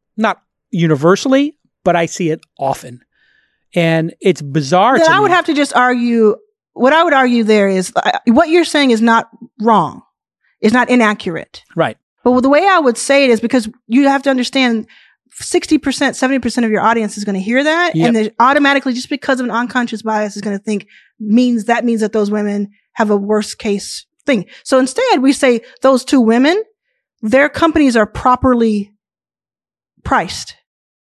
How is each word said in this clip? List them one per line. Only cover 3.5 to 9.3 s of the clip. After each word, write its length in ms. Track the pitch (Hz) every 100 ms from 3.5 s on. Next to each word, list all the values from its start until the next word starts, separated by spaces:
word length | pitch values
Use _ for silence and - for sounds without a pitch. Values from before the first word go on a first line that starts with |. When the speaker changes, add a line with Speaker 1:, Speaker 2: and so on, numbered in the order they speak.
| _ _ 175
Speaker 1:
And 380 | 165 165 165 -
it's 220 | 196 165
bizarre 560 | 143 147 135 180 220 269
Speaker 2:
Then 80 | 320
Speaker 1:
to 60 |
Speaker 2:
I 60 | 370
would 100 | 415
Speaker 1:
me. 60 | 349
Speaker 2:
have 100 | 339
to 80 |
just 200 | 294 277 -
argue, 600 | 247 247 240 233 214 - _ _ _
what 180 | - 254
I 120 | 311
would 100 | 339
argue 300 | 277 254 240
there 240 | 214 214 196
is, 240 | 190 185 -
uh, 160 | - - -
what 220 | 240 330
you're 140 | 339 320
saying 260 | 302 269
is 100 | 226
not 280 | 233 226 -